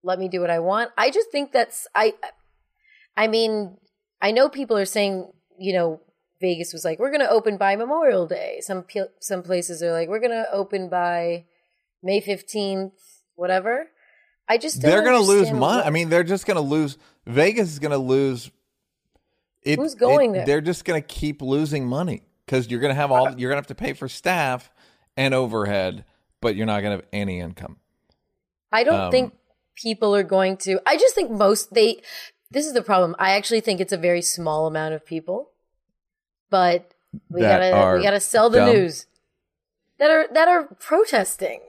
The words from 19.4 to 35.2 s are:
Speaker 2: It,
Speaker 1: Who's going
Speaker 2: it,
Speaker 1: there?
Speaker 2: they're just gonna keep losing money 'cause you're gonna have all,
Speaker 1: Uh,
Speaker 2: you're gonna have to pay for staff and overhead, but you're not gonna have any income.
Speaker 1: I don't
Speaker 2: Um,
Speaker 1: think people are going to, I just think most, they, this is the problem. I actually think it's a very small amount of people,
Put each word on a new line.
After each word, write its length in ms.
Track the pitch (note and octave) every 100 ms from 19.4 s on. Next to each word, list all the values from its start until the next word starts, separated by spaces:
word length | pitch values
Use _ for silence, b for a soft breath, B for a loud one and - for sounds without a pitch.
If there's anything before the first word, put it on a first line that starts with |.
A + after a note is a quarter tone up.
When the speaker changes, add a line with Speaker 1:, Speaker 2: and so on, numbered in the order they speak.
| _ _
Speaker 2:
It, 140 | C#3 A#3+
Speaker 1:
Who's 160 | D#4
going 360 | B3 B3 D4 B3
Speaker 2:
it, 20 | F#3
Speaker 1:
there? 80 | B2
Speaker 2:
they're 140 | D3
just 240 | D#3 E3+ -
gonna 160 | D#3+
keep 400 | D3 - D3+ C#3+
losing 440 | C3 C#3 D#3 D3 B2
money 360 | C3+ F3+ A#2+ _ _ -
'cause 220 | C3 A#2
you're 120 | A#2+
gonna 140 | C#3
have 180 | C3+ C#3+
all, 160 | B2+ C#3
Speaker 1:
Uh, 60 | B2+
Speaker 2:
you're 140 | B2
gonna 80 | C#3+
have 80 | C#3
to 80 |
pay 180 | C3+ B3+
for 160 | - C3
staff 640 | - F3 F3+ C#3+ B2+ - b b b b -
and 160 | C3+
overhead, 720 | C3 B2 A2 G2+ G2+ F#2 G2 - _ _ _
but 160 | A#2+ G2+
you're 80 |
not 160 | A2 G#2
gonna 140 | G#2 G2
have 80 | -
any 280 | G#2 G2 F2+
income. 360 | E2+ - - - _ _ _ _ _ _ _ _ _
Speaker 1:
I 120 | A3
don't 140 | C4+ D#4+
Speaker 2:
Um, 120 | F#3
Speaker 1:
think 240 | B3+ B3+ _ _ _ _ -
people 400 | A3+ A3 G#3+ G3+
are 60 |
going 340 | F#3 F#3+ F#3+ F#3+
to, 160 | F#3+ F#3+ -
I 100 | -
just 180 | B4+
think 160 | G#4 C#4+
most, 440 | G#3+ G3+ A3 -
they, 260 | A3+ A3 A3 B B B _ _
this 160 | C#4 D4+
is 60 |
the 80 | A#3+
problem. 340 | G3+ F#3+ F3 F3
I 140 | F#3+
actually 280 | G3 G3+ A3+
think 200 | G#3+ F#3
it's 100 | F#3
a 60 | F#3
very 240 | F3 F3
small 440 | E3+ - E3 D#3 D#3+
amount 280 | D#3 D#3
of 100 | D#3
people, 460 | _ E3